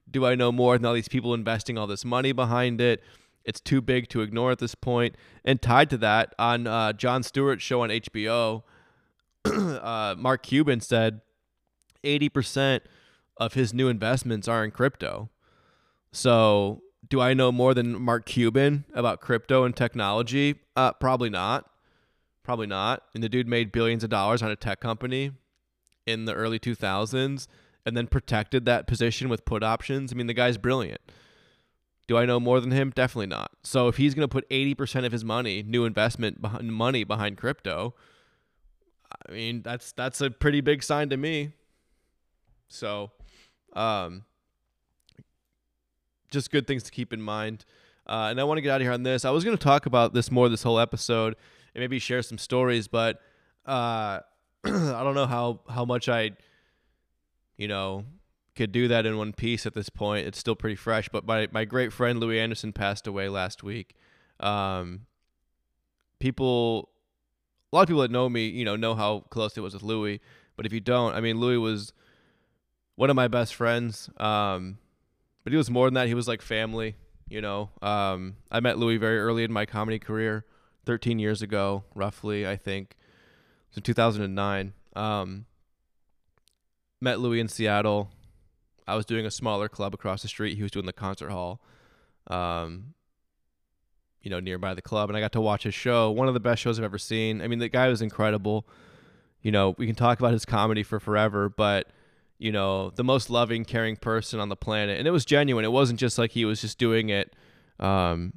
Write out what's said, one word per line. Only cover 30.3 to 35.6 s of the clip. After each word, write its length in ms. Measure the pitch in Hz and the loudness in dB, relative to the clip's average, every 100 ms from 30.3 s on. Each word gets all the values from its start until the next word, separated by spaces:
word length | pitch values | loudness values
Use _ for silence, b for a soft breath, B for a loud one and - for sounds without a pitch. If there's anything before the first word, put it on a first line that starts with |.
guy's 240 | 117 123 120 | 2 2 2
brilliant. 420 | 113 131 92 - - b b b b b b b _ _ - | 0 0 -2 -8 -16 b b b b b b b _ _ 0
Do 100 | 117 | 2
I 80 | |
know 160 | 123 123 | 4 2
more 200 | 120 127 | 4 4
than 100 | 123 | 4
him? 200 | 131 135 | 0 0
Definitely 340 | 127 127 123 98 | 0 0 0 -6
not. 240 | 64 - _ | -6 -8 _
So 260 | - 131 123 | -2 2 4
if 100 | 117 | 4
he's 160 | 143 | 2
gonna 140 | 139 143 | 2 -2
put 180 | 131 - | -2 -2
eighty 240 | 135 139 | -2 0
percent 320 | 139 135 135 123 | -2 -4 -2 -2
of 60 | |
his 120 | 117 | -4
money, 380 | 110 110 120 95 | -4 -4 -2 -6